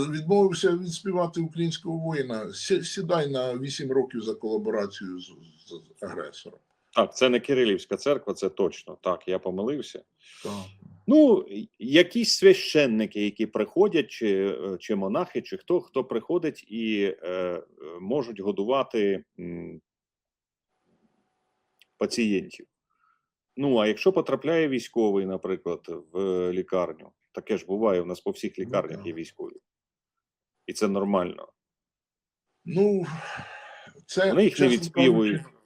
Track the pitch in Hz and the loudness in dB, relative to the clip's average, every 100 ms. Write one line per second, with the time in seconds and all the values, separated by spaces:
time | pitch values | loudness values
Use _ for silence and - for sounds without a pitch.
0 | 147 156 156 202 190 165 185 175 180 165 | -2 -4 2 4 4 2 0 0 -4 -8
1 | 196 180 170 170 160 165 170 160 165 165 | -4 -2 -2 -2 -6 -2 -4 -4 -8 -6
2 | 160 151 131 110 104 - - 185 165 - | -4 -4 -4 -6 -8 -10 -2 -2 -2 -8
3 | 165 170 143 131 127 123 139 - 135 131 | -2 0 0 -2 -4 -4 -6 -8 -2 0
4 | 127 120 107 107 110 110 107 107 98 - | 0 -4 -6 -6 -4 -2 -2 -2 -4 -8
5 | 95 90 87 80 82 _ - 85 80 _ | -12 -12 -14 -20 -20 _ -20 -20 -20 _
6 | 98 87 73 - - - _ _ _ 117 | -12 -10 -12 -14 -20 -20 _ _ _ 0
7 | 101 - 131 120 - 131 117 95 - 98 | 0 2 2 2 0 2 2 2 -2 -4
8 | 139 139 - 92 95 - 87 - - 82 | -2 -2 -2 -4 -4 -2 -2 -2 -14 -8
9 | 92 87 - 92 92 92 110 147 - - | -4 -4 -4 -6 -4 -4 -4 -6 -8 -16
10 | - _ - - 104 101 95 - - - | -20 _ -20 -16 -12 -10 -12 -20 -20 -10
11 | - 302 285 214 - 101 - _ 131 151 | 6 8 10 8 2 -10 -12 _ 4 6
12 | 175 240 226 - 190 190 - 156 135 110 | 6 2 0 6 8 8 4 2 4 2
13 | 107 104 104 - 107 107 104 165 202 165 | 0 0 -2 -2 -4 -2 -2 2 4 4
14 | - - 110 95 98 65 95 92 - 101 | -2 -2 0 2 0 -2 -6 -8 -4 -2
15 | 98 135 175 127 - 95 - 175 - 135 | 0 -2 -2 -6 -8 -12 -2 -2 0 -4
16 | 123 113 - 170 160 - - 110 110 107 | -2 -4 -2 -2 -2 -6 -12 -6 -2 0
17 | 98 - 85 92 90 85 76 _ 76 87 | 0 -2 -6 -4 -4 -6 -10 _ -16 -12
18 | 95 143 120 101 98 95 104 135 127 117 | -4 -4 -4 -6 -6 -4 -2 -2 -2 0
19 | 101 95 - - 87 85 85 82 _ _ | 0 -2 -6 -14 -12 -10 -12 -16 _ _
20 | _ _ _ _ _ _ _ _ _ _ | _ _ _ _ _ _ _ _ _ _
21 | _ _ _ _ _ _ _ _ _ _ | _ _ _ _ _ _ _ _ _ _
22 | 104 - 110 95 - - - _ _ _ | -4 0 0 0 -2 -14 -20 _ _ _
23 | _ _ _ _ _ - 139 120 107 104 | _ _ _ _ _ -4 0 2 2 2
24 | 190 190 - 135 147 165 156 131 - 120 | 2 2 0 -2 0 0 0 -2 -4 0
25 | 107 98 95 92 90 90 90 82 - 82 | 2 2 -2 -4 -4 -6 -6 -8 -8 -14
26 | 78 87 95 92 90 90 90 92 85 80 | -10 -4 -2 0 -2 -4 -2 -2 -2 -6
27 | - _ _ - - 98 - 101 110 92 | -20 _ _ -16 -6 -6 -4 0 2 2
28 | 85 90 - - 104 - 117 104 78 80 | -2 -6 -8 -6 -8 -8 -4 -4 -4 -8
29 | 85 80 80 - - - _ _ _ _ | -10 -10 -12 -12 -14 -14 _ _ _ _
30 | _ _ _ _ _ _ - - 107 98 | _ _ _ _ _ _ -14 -4 -2 0
31 | 101 98 87 - - _ _ _ _ _ | 0 0 0 -6 -16 _ _ _ _ _
32 | _ _ _ _ _ _ - 165 208 196 | _ _ _ _ _ _ -4 2 4 2
33 | 165 156 - - - - - - - - | -2 -8 -12 -12 -14 -16 -18 -20 -20 -20
34 | - - 190 180 208 - 135 117 170 - | -6 0 4 6 4 6 4 4 0 4
35 | 131 113 107 82 - _ | 6 6 4 0 -4 _